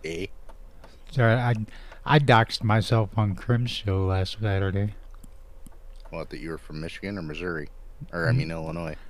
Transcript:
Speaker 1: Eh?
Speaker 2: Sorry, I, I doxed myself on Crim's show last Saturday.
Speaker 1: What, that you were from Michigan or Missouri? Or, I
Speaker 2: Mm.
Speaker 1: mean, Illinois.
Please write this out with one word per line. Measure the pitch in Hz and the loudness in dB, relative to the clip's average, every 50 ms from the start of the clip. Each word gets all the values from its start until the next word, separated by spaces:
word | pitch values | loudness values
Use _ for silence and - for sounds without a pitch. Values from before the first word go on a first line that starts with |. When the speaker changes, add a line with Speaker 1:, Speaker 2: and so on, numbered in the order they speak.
| - | -6
Speaker 1:
Eh? | 78 82 82 95 - - - - - - - - - - - - - - - - - | -6 -6 -6 -6 -8 -8 -12 -14 -14 -14 -14 -16 -18 -18 -18 -18 -18 -18 -18 -16 -6
Speaker 2:
Sorry, | - 135 120 113 113 | 0 4 4 6 6
I, | 127 123 120 117 110 107 - - - - - - - - | 4 4 2 0 0 -2 -6 -8 -16 -16 -16 -16 -10 0
I | - 143 151 | 6 6 6
doxed | 143 131 123 110 - - - - - | 8 10 8 8 8 6 0 -2 2
myself | 110 104 113 107 - 123 113 110 95 - 110 | 4 4 4 6 4 4 4 4 2 2 2
on | 107 104 95 | 2 2 2
Crim's | 90 - - 120 120 123 120 | -2 0 2 2 2 2 0
show | - - - 104 95 95 95 95 | -4 -4 -2 0 2 2 2 2
last | 95 95 95 - - - | 2 2 2 0 -2 -2
Saturday. | 107 107 98 98 98 98 92 98 101 104 104 - - - - - - - - - - - - - - - - - - - - - - - | 0 0 2 2 2 2 2 2 0 0 -2 -8 -16 -16 -16 -16 -16 -16 -16 -18 -18 -18 -16 -16 -14 -14 -14 -14 -16 -16 -16 -16 -14 -10
Speaker 1:
What, | - 82 78 - | -8 -8 -8 -8
that | - - | -10 -10
you | - 80 | -8 -8
were | 80 78 | -8 -8
from | - - 78 76 | -10 -10 -8 -8
Michigan | 78 82 - - - 95 104 101 | -8 -8 -8 -8 -8 -6 -6 -6
or | |
Missouri? | 85 76 76 76 87 90 85 80 71 - - - - - - - 151 - | -6 -6 -6 -6 -4 -4 -4 -4 -6 -8 -10 -14 -16 -16 -14 -14 -14 -8
Or, | - 87 82 80 | -4 0 2 4
I | - | 4
Speaker 2:
Mm. | |
Speaker 1:
mean, | 127 76 78 | 2 2 -2
Illinois. | 82 82 80 80 80 82 85 80 76 - - | -4 -6 -6 -6 -6 -6 -6 -6 -8 -10 -12